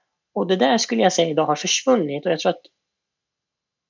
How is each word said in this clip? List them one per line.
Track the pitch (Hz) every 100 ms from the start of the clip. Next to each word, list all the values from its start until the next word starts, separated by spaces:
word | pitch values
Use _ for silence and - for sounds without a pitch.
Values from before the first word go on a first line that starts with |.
| _ _ _
Och | 208 185
det | 190
där | 254 233
skulle | - 226
jag | 196
säga | 175 165
idag | 151 151
har | 147
försvunnit, | 180 - - 247 151 143 185
och |
jag | 160
tror | 185
att | - - _ _ _ _ _ _ _ _ _ _ _